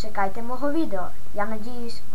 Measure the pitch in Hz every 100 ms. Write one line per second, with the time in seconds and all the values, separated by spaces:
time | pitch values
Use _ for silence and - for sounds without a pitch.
0 | 220 208 196 233 233 254 285 320 262 190
1 | 175 - - 202 208 220 220 247 233 -
2 | -